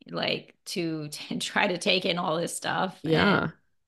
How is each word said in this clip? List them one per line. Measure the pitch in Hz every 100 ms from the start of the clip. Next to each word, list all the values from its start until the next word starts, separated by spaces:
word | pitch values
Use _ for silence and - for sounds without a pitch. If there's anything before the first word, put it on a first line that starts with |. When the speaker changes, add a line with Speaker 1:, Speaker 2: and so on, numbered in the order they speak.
| -
Speaker 1:
like, | 165 - 151 - _ -
to | 185 165 160 151
<laughs> |
t-, | - - -
try | - - 196
to | 175
take | 190 185 180
in | 175
all | 180 160
this | 165 -
stuff | 175 175 185 -
Speaker 2:
Yeah. | 156 160 196 175
Speaker 1:
and | 160 - _ _